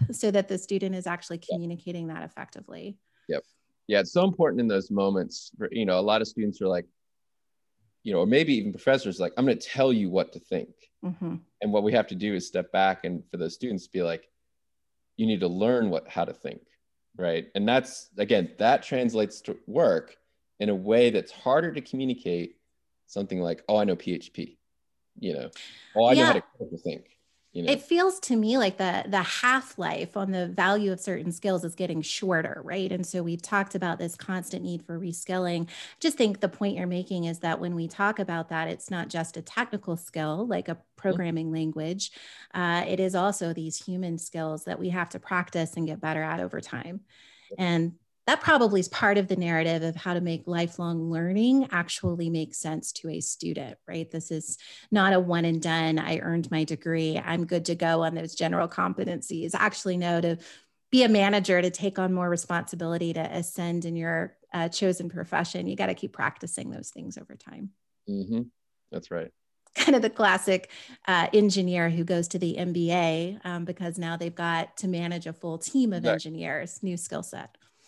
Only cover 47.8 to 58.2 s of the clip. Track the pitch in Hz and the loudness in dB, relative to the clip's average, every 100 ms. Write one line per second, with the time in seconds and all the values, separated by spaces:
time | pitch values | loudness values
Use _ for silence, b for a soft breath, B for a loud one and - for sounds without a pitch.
47.8 | 165 - _ _ - 311 - 294 226 196 | 0 -4 _ _ 0 2 6 6 6 4
48.8 | 175 - 214 202 190 185 170 165 165 165 | 0 2 4 4 2 0 2 2 2 0
49.8 | 165 165 185 175 175 165 - 170 170 - | 0 -4 -2 -2 -2 -4 -2 -2 -2 -2
50.8 | 170 165 165 165 170 196 233 269 262 175 | -4 -2 -2 0 0 4 6 6 4 0
51.8 | 170 - 185 170 165 165 156 - 160 143 | -2 -2 -2 0 0 -2 -2 -6 -4 -4
52.8 | - - 165 160 160 - 170 160 131 - | -6 -10 -8 -6 -6 -6 -6 -6 -8 -12
53.8 | - 170 160 160 - 156 - - B B | -10 -8 -6 -8 -6 -6 -6 -10 B B
54.8 | B 208 190 185 180 170 170 165 165 165 | B 4 6 6 4 2 2 2 2 2
55.8 | 160 156 151 160 170 170 165 160 156 156 | 2 0 0 -2 0 -2 0 0 0 -2
56.8 | 165 165 160 156 - 170 170 175 170 170 | -2 0 0 -2 -2 -2 0 -2 -2 0
57.8 | 165 165 160 165 | 2 2 2 -2